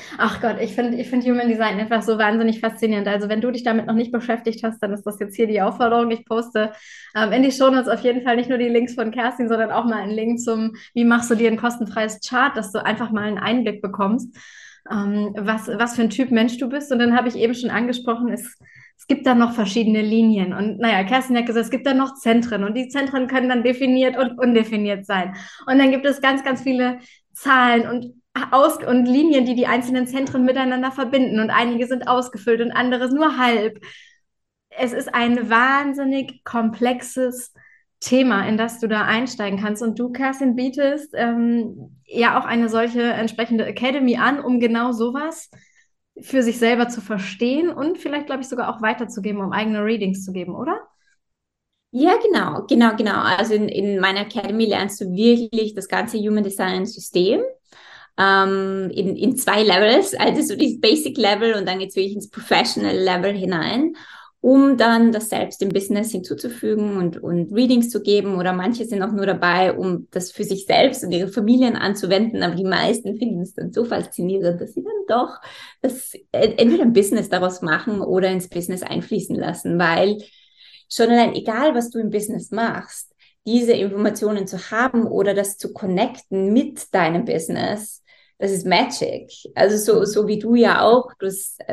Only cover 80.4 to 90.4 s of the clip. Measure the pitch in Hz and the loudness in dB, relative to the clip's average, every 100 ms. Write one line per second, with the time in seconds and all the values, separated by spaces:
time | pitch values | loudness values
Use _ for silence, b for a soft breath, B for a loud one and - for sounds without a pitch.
80.4 | B B B B _ - 226 240 226 - | B B B B _ 0 4 6 4 2
81.4 | - 220 302 240 233 233 214 208 208 170 | -4 0 2 2 -2 -4 -2 -2 -4 -6
82.4 | - 208 226 175 196 - - _ b _ | -6 -4 -2 -4 -10 -16 -20 _ b _
83.4 | 214 240 233 233 196 196 208 214 214 208 | 0 2 4 2 2 0 0 0 -2 -2
84.4 | 185 180 - 220 254 240 226 - 196 196 | -4 -8 -6 -2 0 2 0 2 2 0
85.4 | 196 - - - 190 180 247 - - 190 | -2 -6 -12 -8 -2 0 0 -2 -6 -2
86.4 | 190 226 302 - - - 160 170 - 160 | 2 0 -2 -8 -4 0 0 0 -2 -4
87.4 | - 175 - 214 214 - b b b _ | -4 -4 -4 -4 -8 -16 b b b _
88.4 | 196 190 180 180 262 - - - - - | -4 -2 2 2 2 -2 -4 -6 -12 -20
89.4 | - - 196 214 214 196 202 214 208 214 | -10 2 2 4 4 4 2 2 0 0